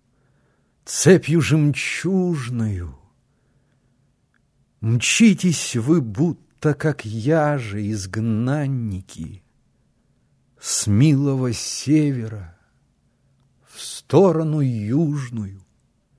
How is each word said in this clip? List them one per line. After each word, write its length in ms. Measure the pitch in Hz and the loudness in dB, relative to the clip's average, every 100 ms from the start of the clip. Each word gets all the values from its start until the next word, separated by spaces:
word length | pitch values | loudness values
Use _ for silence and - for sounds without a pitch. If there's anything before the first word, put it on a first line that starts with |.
| _ _ _ _ _ _ _ _ | _ _ _ _ _ _ _ _
цепью 560 | - - 160 185 - 165 | -10 2 6 6 6 0
жемчужною 1600 | 104 156 147 135 - - 170 190 180 156 120 120 110 92 82 - _ _ _ _ _ _ _ _ _ _ _ _ _ _ _ _ _ _ | 2 2 2 0 -6 -6 -2 0 0 -2 -4 -4 -2 -4 -8 -14 _ _ _ _ _ _ _ _ _ _ _ _ _ _ _ _ _ _
мчитесь 920 | 110 120 - - 226 170 185 139 - 120 | 0 0 0 6 6 6 2 0 -4 -4
вы, 260 | 120 170 | 2 0
будто, 720 | 113 101 170 - _ _ 151 | 0 -2 -2 -2 _ _ -2
как 320 | 143 156 135 107 | 0 -2 -4 -6
я 500 | 110 120 160 147 143 | -4 0 2 2 -2
же, 340 | 107 101 104 | -4 -6 -4
изгнанники, 1500 | 107 92 110 113 110 127 147 139 131 110 92 - - 80 92 _ _ _ _ _ _ _ _ _ _ _ _ | -6 -6 -4 -2 0 0 -2 -2 -4 -4 -8 -10 -14 -14 -14 _ _ _ _ _ _ _ _ _ _ _ _
с 260 | - - 104 | -8 -4 0
милого 680 | 101 156 139 143 135 127 | 4 4 4 2 -2 -2
севера 1040 | 110 - - 131 156 147 127 110 107 85 - _ _ _ _ _ _ _ _ _ _ _ | -4 -8 -8 0 2 2 -2 -8 -12 -14 -20 _ _ _ _ _ _ _ _ _ _ _
в 140 | - | -18
сторону 800 | - - - 143 190 160 156 151 | -16 -16 2 6 6 4 0 0
южную. 1040 | 135 113 104 139 160 147 123 117 95 95 - _ _ _ _ | 0 -2 -2 0 0 -2 -6 -8 -8 -12 -20 _ _ _ _